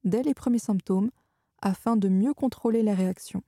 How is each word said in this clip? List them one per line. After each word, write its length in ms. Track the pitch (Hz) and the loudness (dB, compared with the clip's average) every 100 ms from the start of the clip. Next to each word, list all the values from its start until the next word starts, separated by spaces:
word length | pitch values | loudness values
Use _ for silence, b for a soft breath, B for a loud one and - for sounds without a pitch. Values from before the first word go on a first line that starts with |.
dès 180 | - 214 | 0 0
les 120 | 277 | 0
premiers 240 | 262 254 233 | -2 -2 -2
symptômes 520 | - 196 - 190 214 _ _ _ _ _ | 0 -4 0 -2 -2 _ _ _ _ _
afin 360 | 202 190 - 226 | -4 -2 0 0
de 120 | 196 | 2
mieux 260 | 190 240 | 2 2
contrôler 480 | 285 262 - 233 226 | 0 -4 -2 0 2
la 120 | 220 | 2
réaction. 480 | 196 185 180 - 190 | 2 -2 -4 -10 -12